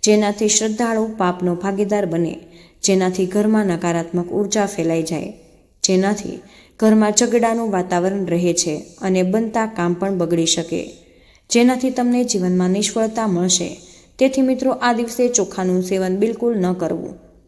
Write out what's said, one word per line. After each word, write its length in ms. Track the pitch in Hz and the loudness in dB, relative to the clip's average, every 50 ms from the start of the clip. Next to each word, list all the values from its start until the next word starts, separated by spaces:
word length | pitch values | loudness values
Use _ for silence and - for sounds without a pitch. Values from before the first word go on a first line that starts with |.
| - | 4
જેનાથી 440 | 208 214 214 214 202 208 208 220 208 | 4 4 4 4 0 0 0 0 0
શ્રદ્ધાળુ 600 | 208 - 220 220 214 220 247 233 226 220 220 226 220 - | 2 2 0 -2 -2 -2 -2 -2 0 -2 -2 -4 -2 -2
પાપનો 380 | 190 180 180 180 180 180 175 | -2 -2 0 0 -2 -2 -2
ભાગીદાર 500 | 170 180 196 196 190 208 190 208 208 202 | -2 -4 -4 -2 -2 -2 0 0 0 0
બને, 340 | 175 160 165 170 160 - - - - - - - - _ _ - | 0 0 0 -2 -2 -4 -8 -14 -20 -20 -20 -20 -20 _ _ 0
જેનાથી 420 | 202 196 190 185 185 185 185 190 | 2 2 2 2 0 0 0 -2
ઘરમાં 400 | 180 185 208 208 214 220 214 214 | 0 0 0 2 4 2 2 2
નકારાત્મક 680 | 190 170 165 175 175 170 170 165 170 - 175 170 175 | 2 -2 -2 -2 -2 -2 -2 -2 -2 -2 -4 -2 -2
ઉર્જા 340 | - 196 208 185 - 220 202 | -2 -2 -2 0 0 -2 -2
ફેલાઈ 380 | 196 202 - 165 165 165 165 160 | -2 -2 -2 -2 0 0 0 -2
જાય, 300 | 160 175 151 - 202 - - - - _ _ _ _ _ _ - | -2 -4 -6 -6 -8 -12 -16 -20 -20 _ _ _ _ _ _ -2
જેનાથી 580 | - 190 185 190 196 208 202 - - - - - - - - - _ _ _ | 0 2 2 2 0 -2 -2 -6 -10 -12 -12 -14 -20 -20 -20 -20 _ _ _
ઘરમાં 320 | - 220 214 220 214 208 | 2 4 4 6 4 2
ઝઘડાનું 600 | 214 208 247 233 220 240 220 226 226 233 233 220 | 2 2 0 2 2 2 2 2 0 0 -2 -2
વાતાવરણ 540 | 196 185 175 185 185 175 175 190 196 202 190 | -2 -2 -2 0 0 0 0 0 -2 -2 -2
રહે 280 | 170 170 170 180 175 170 | -2 0 0 2 0 0
છે 240 | 170 - 170 151 156 - - - - | 0 0 -2 -4 -6 -8 -12 -18 -8
અને 220 | - 196 190 185 185 | -2 0 0 2 2
બનતા 420 | 185 185 220 226 220 220 240 220 | 2 0 0 -2 0 -2 -2 -2
કામ 280 | 220 220 - 175 175 175 | -2 -4 -4 -2 -2 -2
પણ 240 | 170 190 196 196 185 | -2 -2 -4 -2 -2
બગડી 280 | 170 165 170 165 165 | -2 0 0 0 0
શકે, 480 | 165 - - 165 - 165 170 - - - - - - - - _ - _ _ _ _ | 0 0 -2 -4 -4 -6 -6 -6 -8 -14 -20 -20 -20 -20 -20 _ -20 _ _ _ _
જેનાથી 400 | - 240 240 247 262 254 254 262 | 2 4 4 4 4 2 -2 -2
તમને 340 | 254 254 247 240 240 247 247 | -2 0 0 0 2 0 0
જીવનમાં 460 | 240 - 202 180 180 180 180 180 180 | 0 0 -2 0 0 2 2 2 2
નિષ્ફળતા 580 | 185 202 208 208 - 233 220 220 220 233 220 214 | 2 0 0 -2 0 -2 -2 -2 -2 -2 -2 0
મળશે. 540 | 185 175 180 185 180 - 175 - - - - - - - - _ _ _ | 0 0 2 0 0 0 -2 -6 -10 -12 -18 -20 -20 -20 -20 _ _ _
તેથી 220 | 254 269 262 269 | 2 2 4 2
મિત્રો, 300 | 262 254 262 254 269 262 | 2 2 2 0 0 0
આ 220 | 247 254 - 240 240 | 0 2 2 0 2
દિવસે 340 | 220 240 233 - - 247 247 | 2 -2 -4 0 0 0 2
ચોખાનું 560 | 240 - 196 - - - 185 185 180 180 185 | 4 2 0 0 -2 -4 -2 0 0 0 0
સેવન 340 | 185 190 190 185 185 185 196 | 0 -2 -2 0 0 0 0
બિલકુલ 400 | 208 226 226 - - 240 233 214 | 0 0 0 0 -2 0 0 2
ન 160 | 180 180 185 | 0 0 0
કરવું 420 | 180 180 160 170 165 180 - 190 - - - - _ _ | -2 -2 -4 -4 -4 -6 -10 -12 -16 -20 -20 -20 _ _